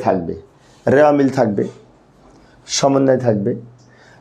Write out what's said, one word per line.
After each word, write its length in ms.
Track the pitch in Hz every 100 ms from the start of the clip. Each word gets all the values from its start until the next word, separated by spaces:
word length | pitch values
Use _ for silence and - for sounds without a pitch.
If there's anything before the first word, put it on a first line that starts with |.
| -
থাকবে? 280 | 92 85 90 - _ _ _ -
রেওয়া 260 | 131 151 143
মিল 120 | 139 123
থাকবে, 260 | 120 101 - - - _ _ _ _ - _ _ -
সমন্বয় 520 | - 139 135 135 127 120
থাকবে। 240 | 104 104 - - _ _ _ - -